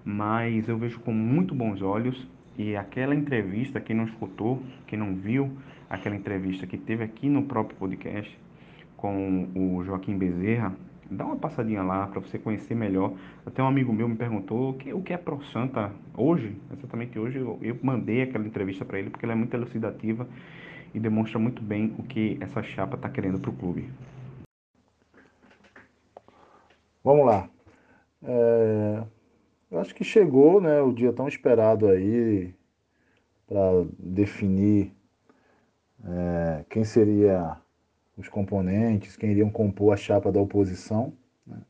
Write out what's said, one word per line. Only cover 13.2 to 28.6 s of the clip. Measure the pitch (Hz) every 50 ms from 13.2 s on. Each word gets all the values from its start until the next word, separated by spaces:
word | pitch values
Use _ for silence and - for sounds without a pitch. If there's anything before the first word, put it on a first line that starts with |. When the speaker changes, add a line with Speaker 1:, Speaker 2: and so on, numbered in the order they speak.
| - - - - -
Speaker 1:
Até | - - -
um | 131
amigo | 135 139 139 127 117
meu | 110 107 117 117
me | 113
perguntou | 110 120 120 110 101 95 - 110 120 131 135
o | 135
que, | 135 - 135
o | - 190
que | 185 -
é | 175
Pro | 175 175 165 156 139 -
Santa | - - 113 123 131 127 120 104 101 104 - - - -
hoje, | 104 113 156 170 151 113 104 95 - - -
exatamente | - - - - - 117 117 120 - 113
hoje | 110 123 135 135
eu, | 127 117 - -
eu | - 110 123 131
mandei | - 143 131 110 95 98 110 127
aquela | 131 127 - 110 107
entrevista | 107 - 107 98 95 98 - 98
pra | - - 98
ele, | 101 -
porque | - - -
ela | 113
é | 113
muito | 113 113 123 -
elucidativa | 120 120 120 - 113 113 104 - - - 110 110 110 123 - - - - - - - - - - - - - -
e | 107
demonstra | 110 110 107 110 110 110 - 117
muito | 110 123 127 -
bem | 113 104 104 104 110 110 110 -
o | 107
que | - - 110 107 107 - -
essa | 101 98 - 110
chapa | - - - - 95 - -
tá | - - -
querendo | - - 98 95 92 95
pro | - -
clube. | - - 92 90 82 - - - - - - - - - - - - - - _ _ _ _ _ _ _ _ _ _ _ _ _ _ - _ _ _ _ _ _ _ _ _ _ _ - - _ _ _ _ _ _ - _ - _ _ - _ _ _ _ _ _ _ _ _ _ _
Speaker 2:
Vamos | _ 131 143 147 139
lá. | 123 107 92 90 - _ _ _ - _ _ _ _ _ _ _ _ _ _
É... | - 131 123 120 117 117 117 117